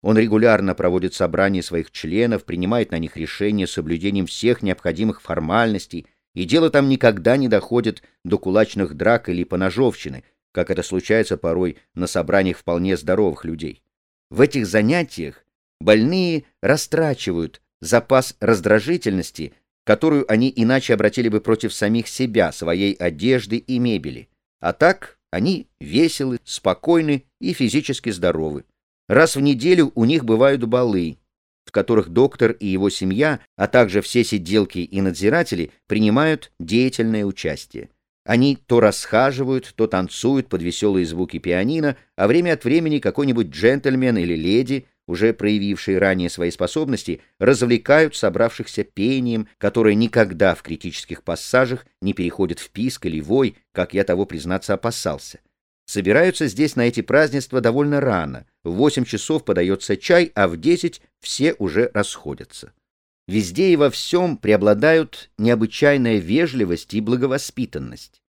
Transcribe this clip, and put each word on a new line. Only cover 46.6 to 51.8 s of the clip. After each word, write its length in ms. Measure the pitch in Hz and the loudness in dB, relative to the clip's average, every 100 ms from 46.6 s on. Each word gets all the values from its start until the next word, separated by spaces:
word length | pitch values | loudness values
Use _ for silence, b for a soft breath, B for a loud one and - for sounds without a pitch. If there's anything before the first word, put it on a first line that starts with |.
| 87 156 156 120 - 80 b b | -4 -2 -2 -4 -6 -10 b b
развлекают 800 | 104 135 120 117 - 147 160 - | 2 4 2 0 4 4 4 0
собравшихся 680 | 104 90 117 - 107 - | -2 0 -2 -2 -10 -6
пением, 640 | 98 - 107 135 123 113 107 _ | -8 -2 -2 0 0 -2 -6 _
которое 340 | 104 120 110 | -2 4 4
никогда 600 | 104 113 120 101 85 95 82 | 4 2 2 0 2 0 0
в 80 | |
критических 580 | - 80 87 - - 85 | -6 -10 -10 -12 -12 -12
пассажах 640 | - 82 - 127 127 123 | -8 -8 0 0 0 -4